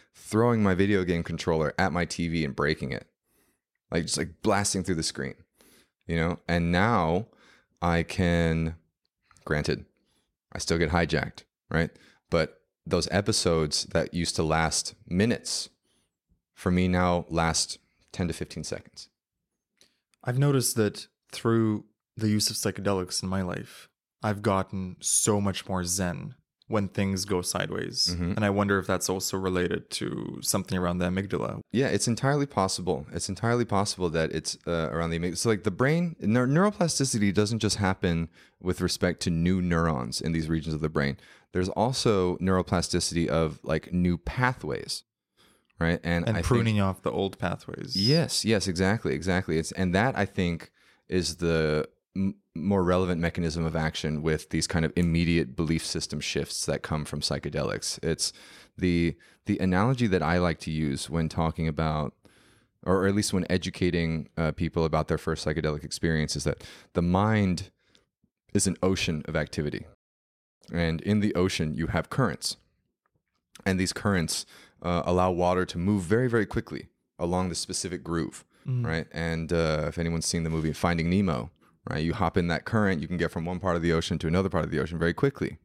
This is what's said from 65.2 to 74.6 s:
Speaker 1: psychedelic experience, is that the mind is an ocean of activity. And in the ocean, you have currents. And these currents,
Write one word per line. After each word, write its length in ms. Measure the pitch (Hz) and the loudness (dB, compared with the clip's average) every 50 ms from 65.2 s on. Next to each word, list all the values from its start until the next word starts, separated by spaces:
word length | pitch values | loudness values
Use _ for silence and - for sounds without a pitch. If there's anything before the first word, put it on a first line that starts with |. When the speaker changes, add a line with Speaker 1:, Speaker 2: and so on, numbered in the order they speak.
| - 82 80 - - | 0 -2 -4 -2 -2
Speaker 1:
psychedelic 360 | 80 76 78 76 78 76 76 76 | -2 -2 0 0 -2 -2 -2 -6
experience, 520 | 71 - - - 82 80 78 78 73 - | -10 -6 -2 0 2 2 2 0 0 -2
is 80 | 73 - | -2 -2
that 200 | 73 - - - - - - - _ _ | -2 -2 -2 -8 -18 -20 -20 -20 _ _
the 80 | 90 | 0
mind 720 | 85 87 90 95 101 107 110 107 101 92 87 80 95 - _ _ _ _ _ _ _ _ _ _ _ _ _ _ _ _ - | 2 4 4 4 4 4 4 4 2 2 0 -2 -4 -12 _ _ _ _ _ _ _ _ _ _ _ _ _ _ _ _ 0
is 140 | 101 - | 0 0
an 80 | 98 85 - - | 0 0 0 0
ocean 400 | 92 95 - - - 82 76 - | 0 0 0 0 -2 -2 -4 -4
of 100 | - 78 | -4 -4
activity. 500 | 78 76 - - - 76 73 - - - - - _ _ _ _ _ _ _ _ _ _ _ _ _ - - - | -4 -4 -2 -4 -4 -4 -4 -4 -6 -12 -14 -20 _ _ _ _ _ _ _ _ _ _ _ _ _ -16 -6 -4
And 280 | 85 85 82 80 78 | -2 0 0 -2 -2
in 200 | - 95 104 107 | 0 0 2 2
the 120 | 101 107 - | 2 2 2
ocean, 400 | 87 90 95 - - 82 78 73 | 2 2 2 0 -2 -2 -2 -2
you 140 | - 85 | -2 -2
have 220 | - 110 - - - | 0 0 -2 -2 -2
currents. 480 | - - 127 95 64 - - - - - _ _ _ _ _ _ _ _ _ _ _ _ _ _ _ _ _ _ _ - - | -2 0 0 0 -2 -4 -6 -8 -8 -8 _ _ _ _ _ _ _ _ _ _ _ _ _ _ _ _ _ _ _ -4 -2
And 140 | 98 92 90 | 0 2 2
these 140 | 92 87 - | 0 0 -2
currents, 520 | - - 107 98 90 80 78 - - - - - - | -2 0 2 2 2 2 0 -2 -6 -6 -10 -18 -20